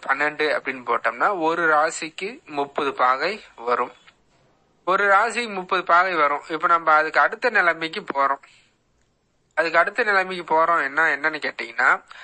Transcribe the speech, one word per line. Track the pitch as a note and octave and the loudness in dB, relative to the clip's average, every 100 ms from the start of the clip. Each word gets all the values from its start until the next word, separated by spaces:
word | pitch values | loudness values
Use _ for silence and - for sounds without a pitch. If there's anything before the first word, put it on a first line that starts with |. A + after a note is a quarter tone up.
| - | -6
பன்னெண்டு | C#3 D3 D3+ D3+ | -2 -2 -2 -2
அப்படின்னு | A#2+ C3+ C3 A#2 | -2 -4 -8 -4
போட்டோம்னா, | A#2 A2+ A#2+ F3 F#3+ | -2 -2 0 -2 0
ஒரு | D#3+ E3+ E3 | 0 0 2
ராசிக்கு | D3+ D#3+ - D#3+ - F#3+ C4+ | 4 2 -2 -10 -10 -12 -12
முப்பது | - C#3+ C#3 - C#3 | -10 -6 -4 -2 -4
பாகை | C3+ B2+ C3 E3+ G#3+ - - | 0 2 2 -2 -6 -14 -10
வரும். | A#2+ B2 B2+ - - _ _ _ _ _ _ _ | -4 -2 -2 -8 -20 _ _ _ _ _ _ _
ஒரு | - G3 G3+ | -2 0 4
ராசிக்கு | G3 A#3 A3 A#3 | 4 2 -2 -6
முப்பது | F#3+ F3+ F#3 | -8 -4 -4
பாகை | F3 F3 F#3+ | 2 4 4
வரும். | E3 C#3+ C#3+ - | 2 0 0 -4
இப்ப | D#3 F3 | -2 2
நம்ம | E3+ D#3+ | 2 4
அதுக்கு | D#3 D#3 D3+ | 4 4 2
அடுத்த | D#3 - B3 | 2 0 0
நிலைமைக்கு | G#3+ F3 D#3+ D#3+ G3+ | 2 2 0 -6 -8
போறோம். | F3+ C#3 C#3 C#3 - _ _ _ _ _ _ _ _ _ _ | -6 -2 0 -2 -8 _ _ _ _ _ _ _ _ _ _
அதுக்கு | - E3 E3+ | -4 0 2
அடுத்த | F#3+ G3+ | 0 0
நிலைமைக்கு | G#3+ G3 F#3 F3+ D#3+ | 0 0 0 -6 0
போறோம் | D#3+ E3 E3+ | 2 2 2
என்ன, | C3+ D3 D#3+ C#3+ | 0 0 0 0
என்னன்னு | D#3 D3+ | -4 -4
கேட்டீங்கன்னா, | C3+ - A#2 A#2 C3 F#3+ - - | -8 -8 -12 0 2 2 -4 -20